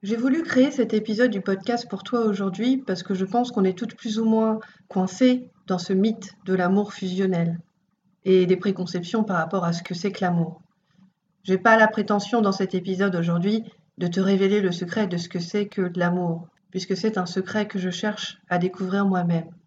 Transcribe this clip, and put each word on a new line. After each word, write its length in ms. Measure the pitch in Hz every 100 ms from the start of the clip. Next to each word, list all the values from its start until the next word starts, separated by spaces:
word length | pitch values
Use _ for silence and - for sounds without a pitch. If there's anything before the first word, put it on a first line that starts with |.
J'ai 140 | 196 226
voulu 260 | 254 320
créer 280 | 330 262 269
cet 240 | 285 220
épisode 360 | 214 214 214 247
du 100 | 202
podcast 480 | 190 196 - 240 -
pour 140 | 196
toi 160 | - 240
aujourd'hui 560 | 220 196 196 185 233 262
parce 240 | - 180
que 120 | -
je 100 | 190
pense 260 | 190 240 247
qu'on 140 | 233
est 120 | 190 185
toutes 180 | 226
plus 240 | - 233 214
ou 60 |
moins 340 | 226 220 220 220 - - _
coincées 640 | - 185 - 254 254 - _ -
dans 120 | 185
ce 140 | 175
mythe 420 | 190 214 220 - -
de 100 | -
l'amour 380 | 185 180 190 208
fusionnel 680 | - 190 180 190 180 170 170 - _ _ _ _ _
et 220 | 185 185 180
des 100 | 180
préconceptions 680 | 202 190 180 180 170 226
par 120 | 208 180
rapport 280 | 160 196
à 80 | 170
ce 100 | 170
que 120 | -
c'est 180 | 175 202
que 120 | 190
l'amour. 360 | 185 175 160 - _ _ _ _ _ _ _ _
J'ai 160 | - 190
pas 180 | 202 220
la 120 | 214
prétention 520 | 214 208 208 196 240
dans 120 | 208
cet 220 | 190 190
épisode 420 | 185 175 185 202 175
aujourd'hui 480 | 170 170 185 220 220 - _ -
de 80 | 175
te 140 | 175
révéler 400 | 190 196 196 208
le 120 | 190
secret 360 | 175 175 - 196
de 80 | 175
ce 120 | 170
que 120 | 175
c'est 260 | 170 208 202
que 160 | -
de 160 | 180 175
l'amour, 480 | 175 180 175 165 - _ _
puisque 260 | 185 185 185
c'est 220 | 220 214
un 80 | 180
secret 400 | - 185 214 208
que 140 | 196
je 100 | 180
cherche 480 | 175 214 208 - - _
à 100 | 180
découvrir 460 | 175 185 185 196
moi-même. 460 | 202 185 175 170 160 -